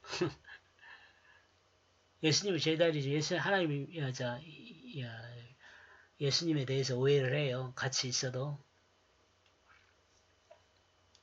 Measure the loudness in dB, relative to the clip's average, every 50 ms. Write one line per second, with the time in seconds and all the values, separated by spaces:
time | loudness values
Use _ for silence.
0 | -14 -8 -2 -2 -2 -2 -2 -8 -20 -20 -20 -20 _ _ _ _ -20 -20 -20 -20
1 | -20 -20 -20 _ _ -20 -20 -20 _ _ _ _ _ _ _ _ _ _ _ _
2 | _ _ _ 2 4 4 4 4 4 2 0 2 2 2 4 4 4 4 4 2
3 | 0 2 0 0 0 0 0 0 2 2 2 2 2 2 0 -2 -4 -6 -6 -4
4 | -4 -4 -4 -4 -4 -4 -4 -6 -10 -16 -18 -18 -18 -18 -20 -18 -16 -12 -10 -8
5 | -8 -8 -10 -12 -14 -14 -14 -16 -18 -20 -20 _ -20 -20 -20 -20 -20 -20 -20 -20
6 | -20 _ _ -2 0 2 2 2 2 2 2 2 2 0 0 0 0 0 0 2
7 | 4 6 6 6 4 2 2 0 0 0 -2 -4 -6 -6 -6 -4 -4 -2 -2 -2
8 | -2 -2 -2 -2 -2 -2 -2 -2 -4 -4 -6 -8 -12 _ _ _ _ _ _ _
9 | _ _ _ _ _ _ _ _ _ _ _ _ _ _ -20 -20 _ _ _ _
10 | _ _ _ _ _ _ _ _ _ -20 -20 _ _ _ _ _ _ _ _ _
11 | _ _ _ -12